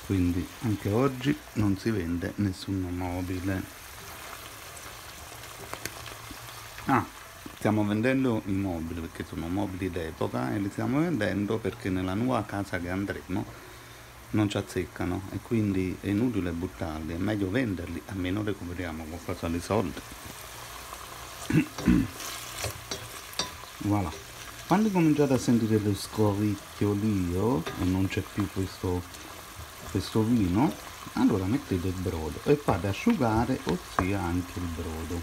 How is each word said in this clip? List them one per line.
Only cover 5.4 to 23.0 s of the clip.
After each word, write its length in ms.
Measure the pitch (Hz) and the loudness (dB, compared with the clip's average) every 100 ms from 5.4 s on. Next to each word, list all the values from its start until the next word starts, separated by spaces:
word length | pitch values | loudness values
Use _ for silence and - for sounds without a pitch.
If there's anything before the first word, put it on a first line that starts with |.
| - - - - - - - - - - - - - - - | -14 -12 -10 -8 -8 -10 -12 -12 -12 -12 -12 -12 -14 -6 2
Ah, 200 | 127 90 - - - - - | 2 2 -10 -16 -14 -14 -2
stiamo 260 | 110 107 | 2 2
vendendo 580 | 104 107 123 135 131 110 104 | 4 4 4 4 4 2 0
i 60 | |
mobili 480 | 98 98 85 82 85 | 0 0 -2 -4 -4
perché 240 | 80 - | -6 -8
sono 220 | - 80 82 | -6 -4 -2
mobili 420 | 95 98 92 95 | -2 -2 -2 -2
d'epoca 640 | 87 80 80 107 123 127 | -2 -6 -2 -2 0 -2
e 60 | 113 | 0
li 100 | 101 | -2
stiamo 300 | 104 110 135 | -2 0 2
vendendo 600 | 170 139 101 95 101 110 | 2 2 2 2 0 0
perché 320 | 95 - 101 | 0 -2 -2
nella 240 | 92 92 | 0 0
nuova 280 | 98 127 123 | 0 2 2
casa 380 | 101 101 95 92 | 0 -4 -2 -4
che 100 | 87 | -2
andremo 540 | 92 101 90 - 95 - - - - - - - - - | -2 -2 -4 -2 -4 -4 -10 -16 -18 -18 -18 -18 -18 -2
non 180 | 107 104 | 2 2
ci 80 | 104 | 2
azzeccano 720 | 98 92 87 - 87 90 95 | -2 -4 -4 -4 -2 -2 -4
e 60 | 95 | -8
quindi 540 | - 117 104 95 92 - | 0 2 4 2 0 -2
è 80 | - | 0
inutile 420 | 101 127 104 87 | 2 2 2 0
buttarli, 640 | 85 90 - 87 78 78 | -2 -4 -4 -4 -4 -4
è 40 | 85 | -2
meglio 300 | 98 110 95 | 0 0 2
venderli, 520 | 107 123 87 85 85 - | 2 0 -2 -4 -8 -6
almeno 360 | 98 90 101 | -4 0 0
recuperiamo 640 | 107 98 87 90 87 80 | -2 -4 -6 -6 -6 -6
qualcosa 420 | 80 85 - 90 85 | -8 -8 -6 -4 -2
di 140 | 85 | -2
soldi. 400 | - 117 90 - - - - - - - - - - - - - - - - | 0 0 0 -4 -12 -14 -14 -14 -14 -14 -14 -14 -12 -12 -12 -12 -12 -12 4
<clears throat> 840 | - - - - 58 - - - - - - - - - - | 4 4 0 4 6 4 -4 -8 -8 -10 -6 -6 -6 -8 -8